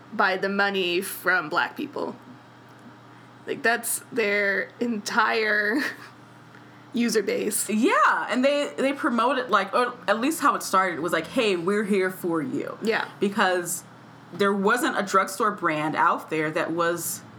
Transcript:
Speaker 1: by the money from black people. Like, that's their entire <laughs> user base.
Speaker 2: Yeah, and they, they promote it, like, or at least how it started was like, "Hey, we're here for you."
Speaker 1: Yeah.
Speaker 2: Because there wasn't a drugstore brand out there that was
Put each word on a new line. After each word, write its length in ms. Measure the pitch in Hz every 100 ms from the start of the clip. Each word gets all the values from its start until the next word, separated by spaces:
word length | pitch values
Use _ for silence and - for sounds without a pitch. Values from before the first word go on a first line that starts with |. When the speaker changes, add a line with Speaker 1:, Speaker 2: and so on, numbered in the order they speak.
| -
Speaker 1:
by 240 | 220 196 185
the 120 | 196
money 500 | 196 196 196 175 175
from 480 | 190 - 185 180 156
black 260 | 170 113 -
people. 380 | - - 82 - - - - - - - - - - - - - -
Like, 160 | -
that's 400 | 226 233 226 - -
their 560 | - 202 202 202 190 - -
entire 1000 | 240 220 - 233 226 226 214 208 208 254 - - - - - -
<laughs> 500 | - - - - -
user 300 | 226 233 220
base. 480 | 196 196 196 208 -
Speaker 2:
Yeah, 560 | 214 269 539 571 180 156
and 160 | 247
they, 260 | 269 285 277 -
they 160 | 262
promote 460 | 269 302 240 240 262
it, 120 | -
like, 220 | 202 196
or 220 | - 247 - -
at 120 | 220
least 200 | 262 -
how 140 | 285 190
it 60 |
started 340 | - 190 190 151
was 120 | 165
like, 160 | 165 160
"Hey, 260 | 262 220 180
we're 280 | 170 208
here 260 | 208 208 185
for 320 | 185 180 165
you." 340 | 143 - - -
Speaker 1:
Yeah. 240 | 214 208 - -
Speaker 2:
Because 640 | 202 202 190 180 170 - - - - - -
there 200 | 175 202
wasn't 460 | 202 196 247 277 226
a 40 |
drugstore 500 | 196 190 196 - 220
brand 420 | 190 170 151 156
out 340 | 143 170 247 -
there 220 | 156 156
that 220 | 160 -
was 500 | 165 170 170 - - -